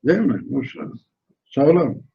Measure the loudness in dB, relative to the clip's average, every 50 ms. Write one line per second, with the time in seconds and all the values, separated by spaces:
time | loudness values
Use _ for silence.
0 | 2 2 2 2 2 0 -2 -2 -6 -6 -6 -6 -6 -6 -12 -14 -14 -14 -14 -18
1 | _ _ _ _ _ _ _ _ _ _ -2 2 4 4 4 4 2 0 -4 -8
2 | -14 _